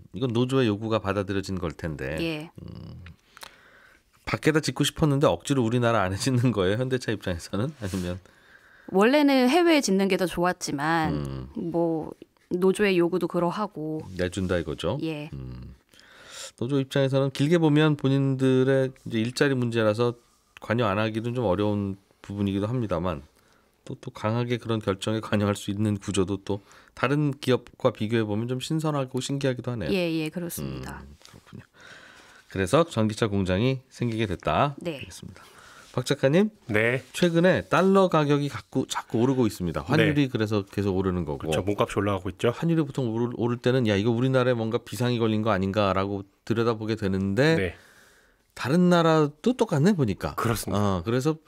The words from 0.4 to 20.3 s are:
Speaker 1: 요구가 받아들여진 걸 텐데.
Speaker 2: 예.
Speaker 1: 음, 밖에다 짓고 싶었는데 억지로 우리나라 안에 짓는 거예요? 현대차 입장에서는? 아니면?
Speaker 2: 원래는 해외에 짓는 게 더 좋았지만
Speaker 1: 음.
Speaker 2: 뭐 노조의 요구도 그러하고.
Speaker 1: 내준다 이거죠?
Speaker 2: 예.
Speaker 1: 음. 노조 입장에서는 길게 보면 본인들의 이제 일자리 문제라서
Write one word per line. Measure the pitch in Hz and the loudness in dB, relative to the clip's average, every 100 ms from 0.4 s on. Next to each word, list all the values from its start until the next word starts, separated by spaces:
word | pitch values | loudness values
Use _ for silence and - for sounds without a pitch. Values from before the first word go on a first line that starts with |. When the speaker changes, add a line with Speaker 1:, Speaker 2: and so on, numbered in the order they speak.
| 127 135 120 | 2 2 2
Speaker 1:
요구가 | 101 113 110 | 0 0 -2
받아들여진 | 98 98 95 98 95 95 | 0 -2 -2 -4 -4 -4
걸 | 85 | -6
텐데. | 71 85 71 67 78 | -6 -8 -6 -6 -4
Speaker 2:
예. | 165 151 151 - | -6 -6 -10 -16
Speaker 1:
음, | - - - 82 - - _ - - - - - - _ _ _ - | -16 -14 -14 -16 -18 -20 _ -20 -20 -20 -20 -20 -20 _ _ _ -6
밖에다 | 110 151 151 | -2 2 2
짓고 | 147 - | 0 0
싶었는데 | 143 - 156 139 139 | -2 0 0 4 2
억지로 | 85 - 135 | 2 0 0
우리나라 | 113 123 117 113 | 2 2 2 2
안에 | 92 98 | 0 -2
짓는 | 139 123 123 | 0 2 2
거예요? | 101 90 107 | 2 2 0
현대차 | 131 127 - | -2 -4 -4
입장에서는? | 104 - 85 - 98 139 151 | -4 -4 -6 -6 -4 -4 -6
아니면? | 98 95 87 92 - _ _ - _ - - | -8 -6 -6 -8 -12 _ _ -20 _ -20 -4
Speaker 2:
원래는 | 190 220 294 285 269 247 | 2 4 4 4 4 4
해외에 | 330 339 302 | 4 4 4
짓는 | 269 190 196 | 2 2 2
게 | 180 | 0
더 | 180 | 0
좋았지만 | - 175 175 - 147 151 165 156 | 0 -2 -2 -6 -4 -2 0 0
Speaker 1:
음. | 151 139 135 127 - | -2 -6 -8 -10 -8
Speaker 2:
뭐 | 170 170 170 160 151 - - _ _ | -4 -2 0 -2 -6 -14 -20 _ _
노조의 | 180 190 190 208 180 | 0 2 2 2 4
요구도 | 170 180 175 | 2 0 -2
그러하고. | 175 175 202 214 - 156 156 95 90 | 0 -2 -2 -6 -8 -8 -8 -8 -4
Speaker 1:
내준다 | 90 92 92 90 | -2 -2 -2 -2
이거죠? | 80 - 82 139 | -2 -4 -4 -4
Speaker 2:
예. | 160 151 151 | -6 -8 -10
Speaker 1:
음. | 71 64 62 64 65 _ _ - - - - - - | -12 -12 -14 -16 -20 _ _ -20 -20 -20 -16 -16 -8
노조 | 120 143 | -2 0
입장에서는 | 135 143 135 135 139 | 0 0 2 2 0
길게 | - 143 175 | 0 2 4
보면 | 160 147 156 147 | 6 6 4 2
본인들의 | 135 139 135 131 131 131 131 135 131 131 - | 2 2 2 2 4 4 4 2 0 -4 -4
이제 | 113 | -2
일자리 | 113 127 143 | 0 0 0
문제라서 | 131 120 113 107 107 120 117 _ | 2 0 2 2 2 0 -2 _